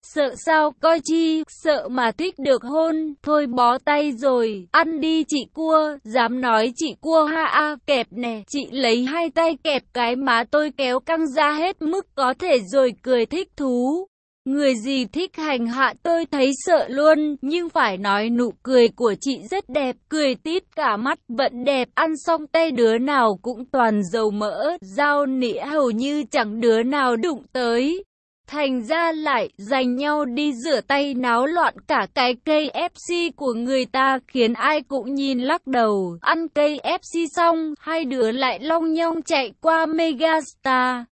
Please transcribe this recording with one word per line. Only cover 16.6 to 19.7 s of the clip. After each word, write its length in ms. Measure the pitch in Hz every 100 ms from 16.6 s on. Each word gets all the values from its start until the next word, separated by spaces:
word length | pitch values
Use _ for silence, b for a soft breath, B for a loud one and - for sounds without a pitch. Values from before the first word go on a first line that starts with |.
sợ 240 | - 320 -
luôn, 480 | 262 302 311 302 285
nhưng 260 | 269 339 339
phải 280 | 320 240 185
nói 340 | 202 202 226
nụ 220 | 240 240 -
cười 260 | - 262 233
của 260 | - 233 196
chị 180 | 277 233 202
rất 140 | 381
đẹp, 280 | 403